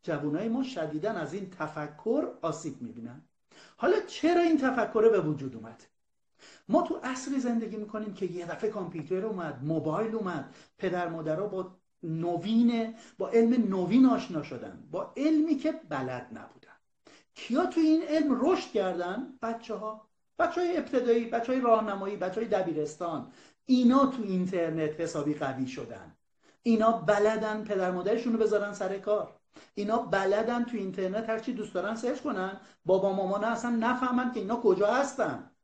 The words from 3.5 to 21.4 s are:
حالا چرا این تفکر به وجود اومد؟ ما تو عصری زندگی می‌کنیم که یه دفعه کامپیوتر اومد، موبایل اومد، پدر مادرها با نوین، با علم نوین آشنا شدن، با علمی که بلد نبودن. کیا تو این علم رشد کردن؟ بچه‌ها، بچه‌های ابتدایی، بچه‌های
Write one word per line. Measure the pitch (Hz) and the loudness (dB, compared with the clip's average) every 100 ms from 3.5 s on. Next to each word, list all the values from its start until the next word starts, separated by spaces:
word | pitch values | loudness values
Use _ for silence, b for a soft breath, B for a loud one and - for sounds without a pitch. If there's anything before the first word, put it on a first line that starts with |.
| B B B | B B B
حالا | - 427 - | 2 2 0
چرا | - 311 349 | -2 2 4
این | 339 311 | 4 4
تفکر | 262 254 208 220 226 | 2 0 0 4 6
به | 208 | 6
وجود | 151 147 131 113 | 2 -2 -6 -10
اومد؟ | 113 110 - _ _ _ _ _ B B - | -16 -18 -20 _ _ _ _ _ B B 0
ما | 277 | 2
تو | 339 392 | 2 -4
عصری | 254 262 - 269 | -4 -6 -4 -2
زندگی | 240 226 208 190 | 0 -2 -2 -8
می‌کنیم | 208 214 214 | -8 -6 -8
که | - 185 | -6 -6
یه | 175 170 | -6 -8
دفعه | 156 214 | -4 -4
کامپیوتر | 208 170 160 147 185 214 | -4 -6 -8 -4 -4 -4
اومد، | 190 160 127 | -4 -6 -6
موبایل | 143 160 156 165 226 | -2 -2 0 -2 -2
اومد، | 226 190 160 135 B B _ | -4 -4 -6 -10 B B _
پدر | 185 180 175 | -4 -2 -4
مادرها | 165 156 156 202 | -4 -4 -2 -2
با | 190 185 - _ _ | -4 -8 -12 _ _
نوین، | 165 160 170 170 190 226 240 233 226 B B - | -6 -2 -2 -2 2 4 6 4 -2 B B -8
با | 190 | 2
علم | 233 226 254 202 190 | 4 6 4 2 0
نوین | 175 233 262 | 4 8 8
آشنا | 226 - 165 | 6 -2 -6
شدن، | - 123 - - - | -6 -10 -12 -14 -10
با | 175 - - | -8 -8 0
علمی | 294 311 320 285 | 2 4 4 2
که | 311 | 0
بلد | - - 143 127 123 123 | -4 -6 -4 -4 -6 -8
نبودن. | 113 110 - - - _ _ b b b | -14 -16 -20 -20 -20 _ _ b b b
کیا | - - 254 359 | -18 -2 0 2
تو | - | 4
این | 311 320 | 4 4
علم | 349 311 285 220 | 4 0 2 2
رشد | 277 370 - | 2 2 0
کردن؟ | 214 185 175 175 208 269 - | -2 -2 -2 -4 -4 -8 -8
بچه‌ها، | 226 226 - 208 214 214 - _ _ - | -8 -8 -8 -8 -8 -12 -18 _ _ -2
بچه‌های | 330 - 349 349 | 0 2 0 0
ابتدایی، | - 262 240 233 | 0 0 4 2
بچه‌های | 233 233 | 2 -4